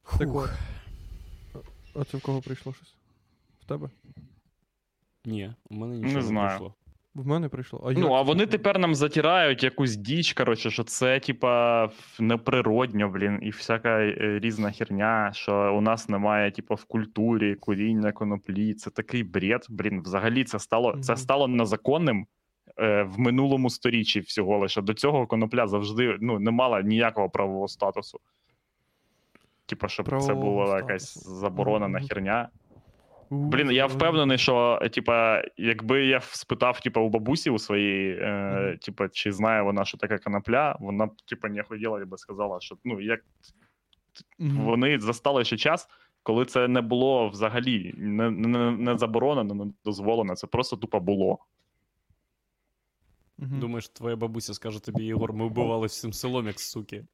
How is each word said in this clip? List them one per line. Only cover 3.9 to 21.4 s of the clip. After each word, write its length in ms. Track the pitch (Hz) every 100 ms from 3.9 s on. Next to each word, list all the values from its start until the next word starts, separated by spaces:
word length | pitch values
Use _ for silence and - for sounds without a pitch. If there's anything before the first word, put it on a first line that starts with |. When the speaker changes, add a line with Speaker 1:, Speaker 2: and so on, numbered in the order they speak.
| _ - - - _ _ _ _ _ _ _ _ _
Speaker 2:
Ні, 280 | 117 110 98 117 _
у 40 |
мене 180 | 107 117
Speaker 3:
Не 60 | 120
Speaker 2:
нічого 140 | 120 139
не 60 |
Speaker 3:
знаю. 260 | 117 107 101
Speaker 2:
прийшло. 260 | 95 95 _ - _ _
Speaker 1:
В 120 | 143 131
мене 220 | 139 147
прийшло. 340 | 127 127 - 127
А 60 |
Speaker 3:
Ну, 80 | 131
Speaker 1:
як 100 | 170
Speaker 3:
а 60 | 131
Speaker 1:
це 40 |
Speaker 3:
вони 220 | 135 165 214
Speaker 1:
таке? 120 | 226
Speaker 3:
тепер 200 | 202 196
нам 160 | 175
затирають 680 | 147 147 156 151 180 156 127
якусь 320 | 131 - 131 107
діч, 360 | 101 160 160
коротше, 380 | - 120 113 113
що 140 | 113
це, 360 | 113 - 127 135
типа, 640 | 131 117 123 120 120 117
ф-, 360 | 110 110 - -
неприродньо, 880 | 113 117 117 127 113 110 127 104 104
блін, 300 | 92 101 101
і 80 | 107
всяка, 380 | 107 - 113 117 110
е, 380 | 107 - 107 104
різна 280 | 113 107 104
херня, 600 | 104 113 98 107 113 104
що 400 | 104 - 101 101 104
у 20 |
нас 280 | 107 113 -
немає, 420 | 104 104 104 104
типа, 240 | 98 -
в 100 | 107
культурі 680 | - 113 107 - 113 113 104
куріння 580 | 98 - 98 110 110 107
коноплі. 640 | 101 104 101 - 98 107
Це 160 | 107 -
такий 320 | - - 123
бред, 420 | 98 92 95 117 -
блін, 340 | 104 101 98
взагалі 420 | 87 95 110 123
це 140 | 123 107
стало, 340 | - 113 120 135
це 120 | 131
Speaker 1:
Мгм. 40 | 123
Speaker 3:
стало 280 | 127 135